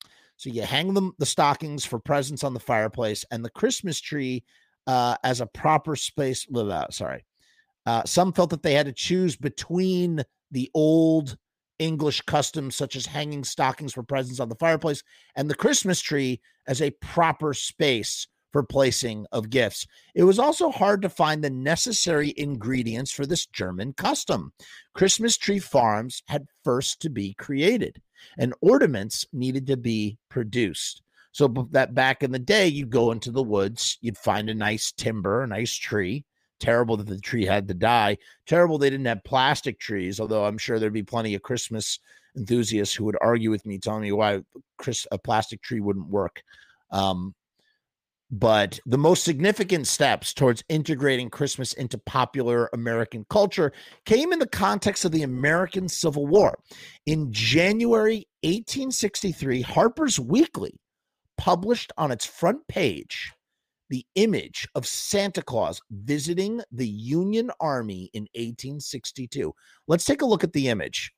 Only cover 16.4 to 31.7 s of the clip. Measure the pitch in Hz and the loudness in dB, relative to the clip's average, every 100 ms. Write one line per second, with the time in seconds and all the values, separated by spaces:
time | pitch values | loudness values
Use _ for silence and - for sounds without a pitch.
16.4 | _ _ - 131 147 - - 175 165 - | _ _ -6 -2 -2 -4 -6 2 2 2
17.4 | 156 127 - - 151 117 - - - _ | -4 -4 -6 0 2 2 -2 -8 -12 _
18.4 | _ 143 127 139 131 - 120 107 101 120 | _ -2 0 2 2 2 -4 -6 -6 -6
19.4 | 110 131 107 - - _ _ - 180 196 | 0 2 2 -2 -14 _ _ 4 6 6
20.4 | 285 302 330 - 196 202 190 - 156 156 | 4 2 0 2 2 2 0 0 0 2
21.4 | 147 131 139 165 247 214 170 151 147 - | -2 -2 0 0 0 0 2 2 0 -2
22.4 | 143 127 113 127 117 113 135 - 139 170 | -6 -4 -2 -2 -2 -4 -6 -6 -2 -2
23.4 | - - 92 90 127 - 202 302 - 123 | -4 -6 -6 -4 -6 -4 -2 -2 -2 -4
24.4 | 131 _ - - _ - 190 - 233 - | -4 _ -20 -20 _ 2 2 4 0 0
25.4 | - 202 - 139 113 107 123 - - 147 | 0 -2 2 4 4 2 -2 -10 -6 -8
26.4 | 139 _ 147 123 - - 165 113 98 - | -8 _ 0 0 0 -4 -6 -4 -6 -8
27.4 | - 139 175 247 - - _ _ - - | -6 0 2 2 -2 -8 _ _ -12 -2
28.4 | 127 - 175 269 214 110 110 - - 135 | -2 2 6 6 6 2 -4 -6 -6 -4
29.4 | 127 135 131 127 117 110 104 113 _ 131 | -2 -2 -2 0 0 0 -2 -6 _ -6
30.4 | 107 123 101 73 - - _ _ _ - | -2 0 0 -2 -8 -10 _ _ _ 2
31.4 | 139 127 123 | 2 2 0